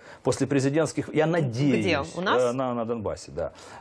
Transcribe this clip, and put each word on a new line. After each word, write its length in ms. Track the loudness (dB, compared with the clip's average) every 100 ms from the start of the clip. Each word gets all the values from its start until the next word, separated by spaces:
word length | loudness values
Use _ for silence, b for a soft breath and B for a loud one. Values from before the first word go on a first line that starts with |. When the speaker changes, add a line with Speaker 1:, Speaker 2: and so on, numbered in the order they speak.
| B B
Speaker 1:
После 240 | -2 0 2
президентских, 640 | 2 2 2 0 -2 -2
я 120 | 0 2
Speaker 2:
Где? 60 |
Speaker 1:
надеюсь, 800 | 2 0 0 2 4 2 0 -2
Speaker 2:
У 60 | -4
нас? 220 | 0 2
Speaker 1:
э, 100 | 2
на, 220 | 0 -2
на 100 | -2
Донбассе, 460 | -2 -2 -4 -6 -8
да. 220 | -8 -6 B B B